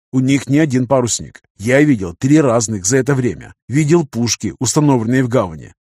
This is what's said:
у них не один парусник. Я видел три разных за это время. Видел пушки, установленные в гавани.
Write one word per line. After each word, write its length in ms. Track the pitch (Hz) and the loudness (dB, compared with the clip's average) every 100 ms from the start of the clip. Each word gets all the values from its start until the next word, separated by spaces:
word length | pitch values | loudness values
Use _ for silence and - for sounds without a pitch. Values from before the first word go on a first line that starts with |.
| _ | _
у 80 | 131 | -2
них 280 | 131 139 - | 0 0 0
не 120 | 139 | 0
один 280 | 160 127 123 | 2 0 0
парусник. 540 | 135 120 - 76 - _ - | 0 0 -4 -10 -20 _ -8
Я 240 | 107 135 | 0 4
видел 340 | 151 120 90 82 | 4 2 -2 -4
три 260 | 135 151 | 2 4
разных 440 | 143 113 107 107 87 | 4 0 -2 -4 -2
за 120 | 131 | 0
это 180 | 123 135 | 0 -2
время. 380 | 123 76 - - - | -2 -6 -14 -20 -4
Видел 360 | 131 151 175 147 | -2 2 2 0
пушки, 500 | 113 120 - - - | -2 -4 -4 -6 -6
установленные 640 | 123 156 151 131 110 131 | -4 0 2 2 0 0
в 60 | 123 | 0
гавани. 440 | 127 95 80 58 - | 0 -2 -8 -18 -20